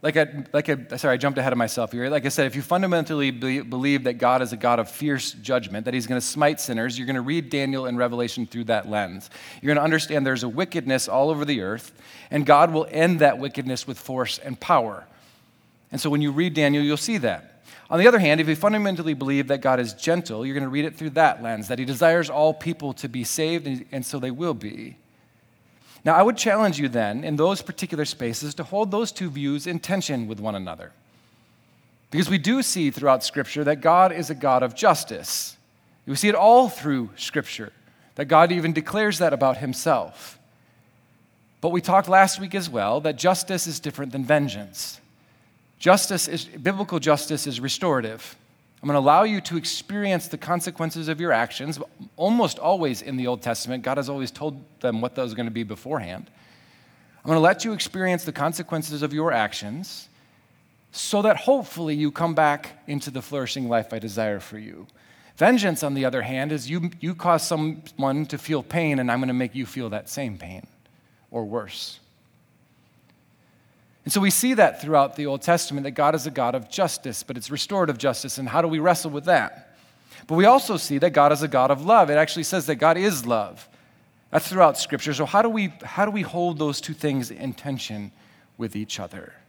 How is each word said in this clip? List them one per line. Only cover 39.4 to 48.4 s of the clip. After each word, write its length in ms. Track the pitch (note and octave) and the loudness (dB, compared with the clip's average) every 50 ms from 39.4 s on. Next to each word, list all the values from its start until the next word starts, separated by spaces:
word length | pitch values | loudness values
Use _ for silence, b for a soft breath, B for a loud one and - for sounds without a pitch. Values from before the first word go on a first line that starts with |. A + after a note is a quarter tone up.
| C#3 C3+ B2+ - | 2 2 2 0
himself. 800 | C#3+ C3 B2 - - E3+ D3 A#2+ F2+ D#2 - - - - - _ _ _ b b b b b b b b b b b b b b b _ _ _ _ _ _ _ | -4 -6 -6 -2 0 2 2 2 0 -4 -12 -18 -20 -20 -20 _ _ _ b b b b b b b b b b b b b b b _ _ _ _ _ _ _
But 100 | - E3 | -2 0
we 100 | F3 F3+ | 0 0
talked 280 | E3+ - F#3 G3 G3 F3 | 0 4 4 4 4 6
last 320 | F#3+ F#3+ G3 F#3+ - - | 6 6 6 6 4 -4
week 140 | G3 F3+ F3 | -8 -6 -6
as 160 | G3 F3+ E3+ | -6 -6 -4
well 300 | B2+ A#2 G2 G2+ A2+ D3 | -4 -2 0 0 0 0
that 160 | D3+ D#3+ D3 | 0 -2 -4
justice 500 | A#2+ - F3+ F#3 F3 - - G3 F3 - | 2 2 2 2 2 -2 -4 -4 -4 -4
is 140 | E3+ D3+ B2+ | -6 -8 -8
different 320 | - D3+ - - C#3+ C3 A#2+ | -8 -10 -8 -8 -10 -8 -6
than 120 | C#3 C3 | -6 0
vengeance. 760 | A#2+ D3 D3+ C#3+ C3+ G2 G2+ G2+ F#2+ - - - - - - _ _ _ b b b b b b b b b b b _ _ | 2 2 2 2 0 -4 -8 -12 -14 -12 -12 -12 -12 -12 -16 _ _ _ b b b b b b b b b b b _ _
Justice 480 | - F3 F#3 G3+ - - G3+ E3+ - - | 6 6 6 6 6 0 -2 -2 -2 -4
is, 160 | D3 D#3 - | -4 -6 -8
biblical 560 | - - D#3+ B2+ F#3 G3 F#3+ G3+ - F3+ E3 | -10 -14 -4 -2 -2 -2 -2 -4 -4 -4 -2
justice 480 | B2+ D#3 D3+ C#3+ - - D#3+ C#3 - C#3+ | 2 2 2 2 2 -4 -4 -4 -4 -6
is 120 | B2+ A#2 | -6 -6
restorative. 760 | B2 C#3 - - F#3+ F3+ D3 C3 A2+ A2 A2 A2 - - - _ | -4 -4 -4 -2 0 0 0 0 0 -4 -10 -10 -16 -18 -20 _